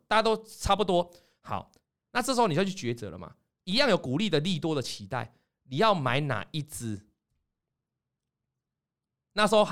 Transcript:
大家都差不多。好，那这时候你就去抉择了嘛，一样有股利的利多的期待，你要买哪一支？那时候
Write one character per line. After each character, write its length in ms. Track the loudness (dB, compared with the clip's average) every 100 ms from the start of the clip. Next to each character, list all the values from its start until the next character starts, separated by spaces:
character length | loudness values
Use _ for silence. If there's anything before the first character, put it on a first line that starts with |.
| 0
大 80 |
家 80 | 2
都 140 | 2 0
差 320 | -4 -6 0 0
不 80 |
多。 260 | 2 2 0 -6 _ _
好， 300 | -10 -8 -8 _ _ _ _
那 80 | -4
这 140 | 0
时 60 | 2
候 80 | 2
你 60 |
就 80 | 2
去 60 | 0
抉 240 | -2 -6 -6
择 140 | -8
了 80 | -14
嘛， 140 | -16 -20 _ _
一 100 | -4
样 140 | 0 4
有 80 | 2
股 220 | 2 -2
利 100 | 0
的 120 | 0
利 180 | 0 -2
多 160 | -2
的 80 | -2
期 240 | -4 -8 -10
待， 260 | -8 -10 _ _ _
你 120 | -8 0
要 180 | 2
买 260 | 2 0 0
哪 260 | -2 -4 -6
一 120 | -8
支？ 380 | -8 -10 -8 -8 -12 _ _ _ _ _ _ _ _ _ _ _ _ _ _ _ _ _ _ _ _ _ _
那 120 | 0 4
时 80 |
候 120 | 4 4